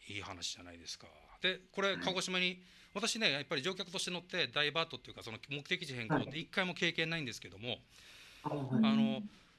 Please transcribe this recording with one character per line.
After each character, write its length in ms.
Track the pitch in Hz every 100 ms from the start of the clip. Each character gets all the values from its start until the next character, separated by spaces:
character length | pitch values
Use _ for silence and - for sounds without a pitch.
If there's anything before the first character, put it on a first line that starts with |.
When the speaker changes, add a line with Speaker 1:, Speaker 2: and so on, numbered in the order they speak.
| -
Speaker 1:
ー、 60 |
い 60 | 101
い 20 |
話 340 | 98 92 85 -
じ 40 |
ゃ 20 |
な 80 | 90
い 80 | 85
で 80 | -
す 100 | -
か。 100 | 85 76 - -
で、 180 | 185 185 -
こ 80 | -
れ、 80 | 196
Speaker 2:
は 40 | 185
い。 20 |
Speaker 1:
鹿 160 | 185
児 80 | 185
島 180 | 180 185
に、 240 | 180 180 - - -
私 260 | 202 214 226
ね、 120 | 208
や 100 | 139
っ 40 | 139
ぱ 100 | 156
り 60 |
乗 140 | 147 190
客 160 | 185
と 80 | 175
し 60 | -
て 60 |
乗 80 | 180
っ 40 |
て、 240 | 175 180 131
ダ 160 | -
イ 80 | 247
バ 140 | 165 165
ー 40 |
ト 80 | -
っ 20 |
て 100 | -
い 40 |
う 20 | -
か、 80 |
そ 80 | -
の 80 | 110 -
目 120 | 143
的 240 | 143 180 143
地 80 |
変 140 | 127 110
更 80 | -
っ 100 | -
て 80 | 143
一 80 | -
回 180 | - 185
も 80 |
経 180 | 170 175
験 180 | 165 160
な 80 | 165
い 40 |
ん 40 | 135
で 80 |
す 60 | 107
け 100 | 101
ど 80 | 92
も、 120 | 117
Speaker 2:
は 60 | 107
い。 40 | - - - - - -
あ、 60 | 151
は 300 | 147 131 131
い。 60 | 110
Speaker 1:
あ 100 | -
の、 280 | - 131 - - -